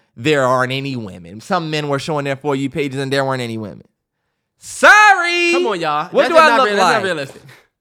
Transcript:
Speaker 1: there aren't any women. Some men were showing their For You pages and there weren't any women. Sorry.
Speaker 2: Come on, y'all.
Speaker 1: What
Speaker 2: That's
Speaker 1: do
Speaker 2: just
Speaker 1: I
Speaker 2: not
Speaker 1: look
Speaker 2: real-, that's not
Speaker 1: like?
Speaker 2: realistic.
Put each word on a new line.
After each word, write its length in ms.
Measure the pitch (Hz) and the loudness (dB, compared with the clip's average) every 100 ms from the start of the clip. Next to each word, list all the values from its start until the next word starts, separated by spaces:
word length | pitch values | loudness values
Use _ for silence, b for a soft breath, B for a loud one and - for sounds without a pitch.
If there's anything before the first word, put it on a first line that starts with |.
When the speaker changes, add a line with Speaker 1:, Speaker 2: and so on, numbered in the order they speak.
| _ - | _ -6
Speaker 1:
there 280 | 135 147 | -2 2
aren't 280 | 127 127 127 | 2 2 0
any 220 | 135 139 127 | -4 -6 -8
women. 460 | 104 92 85 104 | -10 -14 -18 -16
Some 280 | - 180 160 | -6 -4 -4
men 180 | 151 147 | -4 -4
were 100 | 139 | -4
showing 260 | 170 151 139 | -4 -4 -4
their 100 | 135 | -4
For 200 | 147 139 | -4 -4
You 140 | 135 | -4
pages 300 | 160 143 135 | -4 -6 -6
and 140 | 135 | -4
there 100 | 139 | -2
weren't 180 | 135 131 | -2 -4
any 160 | 120 110 | -6 -8
women. 280 | 104 60 - _ _ _ _ _ _ _ | -10 -14 -20 _ _ _ _ _ _ _
Sorry. 920 | - - 302 415 427 381 349 349 339 | -18 2 6 6 6 4 0 0 0
Speaker 2:
Come 160 | 349 247 | 0 -2
on, 120 | 196 | -2
y'all. 300 | 156 147 175 | -2 -4 -2
Speaker 1:
What 140 | 226 | 0
Speaker 2:
That's 60 | 254 | 2
Speaker 1:
do 60 | 320 | 4
Speaker 2:
just 80 | |
Speaker 1:
I 60 | 311 | 6
Speaker 2:
not 80 | 233 | 4
Speaker 1:
look 100 | 214 | 2
Speaker 2:
real-, 80 | 202 | 2
that's 60 | 180 | 2
not 60 | 214 | 0
Speaker 1:
like? 80 | |
Speaker 2:
realistic. 380 | 190 160 139 - 131 b b _ | -2 -4 -8 -14 -20 b b _